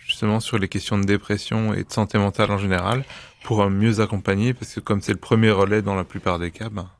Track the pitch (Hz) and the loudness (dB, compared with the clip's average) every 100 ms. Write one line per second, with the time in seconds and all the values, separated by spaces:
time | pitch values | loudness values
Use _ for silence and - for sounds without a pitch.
0 | - - 107 107 104 110 95 101 - 104 | -8 -2 0 0 0 -2 -2 -4 -2 0
1 | 98 101 - 104 - 110 110 101 98 - | 2 0 0 -4 -2 -2 0 -2 -4 -2
2 | 104 110 101 95 104 101 98 92 90 123 | 0 2 2 2 0 2 0 0 0 -2
3 | 135 - - _ - 110 101 98 110 107 | -4 -14 -20 _ -2 2 2 4 2 2
4 | 107 101 95 98 117 123 - - - 104 | 0 -2 -2 0 0 -2 -8 -12 -4 -4
5 | - 101 - 113 110 98 98 104 101 98 | -2 -6 0 4 4 4 4 2 0 -4
6 | 90 98 95 87 85 - 113 101 87 _ | -6 -6 -2 -2 -4 -8 -12 -10 -12 _